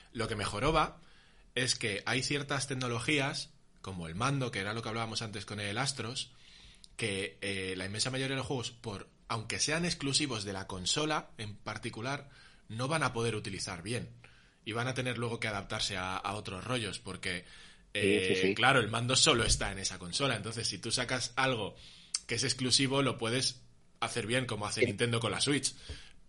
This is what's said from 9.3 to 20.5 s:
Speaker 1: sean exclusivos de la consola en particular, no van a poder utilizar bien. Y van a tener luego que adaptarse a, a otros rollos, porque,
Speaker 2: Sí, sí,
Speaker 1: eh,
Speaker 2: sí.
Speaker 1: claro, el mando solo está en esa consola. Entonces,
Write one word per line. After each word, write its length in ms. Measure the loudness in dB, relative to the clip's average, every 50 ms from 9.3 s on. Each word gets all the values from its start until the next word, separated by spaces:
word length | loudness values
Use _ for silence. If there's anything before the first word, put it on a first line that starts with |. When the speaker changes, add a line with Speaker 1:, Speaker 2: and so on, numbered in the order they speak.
| -4 -4 -2 -2 -2 0
Speaker 1:
sean 260 | 0 2 2 2 0
exclusivos 600 | 0 -2 -2 -2 0 2 2 2 2 0 -2 -4
de 80 | -4 -4
la 120 | -6 -6
consola 640 | -6 -6 -4 -2 0 0 2 2 2 0 -2 -4 -6 -12
en 180 | -10 -10 -10 -10
particular, 720 | -10 -8 -8 -8 -6 -6 -8 -6 -6 -4 -4 -4 -4 -6 -12 -18 -20 -20 -20 -20 -20 -14 -10
no 180 | -6 -4 -2
van 160 | 0 2 2 2
a 100 | 2 2
poder 220 | 2 0 2 0
utilizar 480 | 0 -4 -4 -6 -6 -6 -6 -6 -6 -4
bien. 260 | -2 -2 -2 -4 -6 -12 -16 -20 -20 -20 -20 -20 -20 _ _ -8
Y 60 | -4
van 160 | -2 0 0
a 60 | 0 0
tener 240 | -2 -2 -2 -2 -2
luego 200 | -2 -2 -2 -2
que 80 | -2
adaptarse 480 | -2 -2 -2 -4 -4 -4 -2 -2 -2 -2
a, 200 | -2 -2 -2 -2
a 160 | -2 -2 -2 -4
otros 280 | -4 -4 -6 -6 -6 -4
rollos, 340 | -2 -2 0 -2 -2 -4 -6
porque, 460 | -8 -8 -8 -6 -4 -2 -2 -4 -4 -10 -18 -18 -18 -20 -20 -20 -12 -6 0
Speaker 2:
Sí, 40 | 2
sí, 60 | 4 6 6 6 4 4 4
Speaker 1:
eh, 60 | 4
Speaker 2:
sí. 140 | 4 4 4
Speaker 1:
claro, 240 | 6 6 6 8 6
el 100 | 6 4
mando 260 | 2 0 2 4 4
solo 280 | 6 8 8 8 6 6
está 280 | 4 4 2 2 -2
en 60 | -4 -4
esa 180 | -4 -6 -6 -6
consola. 360 | -8 -4 -2 0 0 0 0
Entonces, 320 | 0 -4 -4